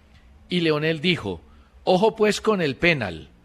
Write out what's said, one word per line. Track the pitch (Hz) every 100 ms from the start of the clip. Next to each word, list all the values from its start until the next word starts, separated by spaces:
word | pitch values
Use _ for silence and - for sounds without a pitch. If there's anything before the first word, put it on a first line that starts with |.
| _ - - - -
y | 180
Leonel | 165 151 156 160
dijo, | 165 156 110 85 - - _ -
"Ojo | - 185 220
pues | 220 214 202
con | 220 208
el | 160 127
penal. | 170 156 104 82 71 -